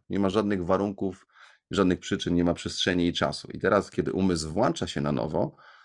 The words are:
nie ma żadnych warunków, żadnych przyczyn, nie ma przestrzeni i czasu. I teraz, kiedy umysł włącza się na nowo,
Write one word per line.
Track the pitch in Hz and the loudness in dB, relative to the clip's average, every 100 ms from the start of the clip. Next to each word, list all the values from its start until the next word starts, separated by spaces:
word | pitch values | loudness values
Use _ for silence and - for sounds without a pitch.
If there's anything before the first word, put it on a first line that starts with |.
| _ | _
nie | 95 | -2
ma | 98 | 0
żadnych | 95 104 101 | 0 0 -2
warunków, | 85 95 101 98 98 90 _ _ - _ _ | 0 2 2 -2 -6 -6 _ _ -20 _ _
żadnych | 87 92 90 | 2 4 2
przyczyn, | - 101 - | 0 -4 0
nie | 87 | 2
ma | 87 | 2
przestrzeni | 82 87 - - 90 87 | 0 -4 -4 0 2 2
i | |
czasu. | 82 71 73 - | 0 -2 -4 -10
I | - | -2
teraz, | 92 101 92 | 2 2 2
kiedy | - 80 | -2 -2
umysł | 78 95 85 78 | 0 2 0 -2
włącza | 82 131 160 - | -2 -2 0 -4
się | - | -2
na | 71 | -2
nowo, | 71 58 82 147 - - - | 0 -2 -2 -4 -6 -20 -20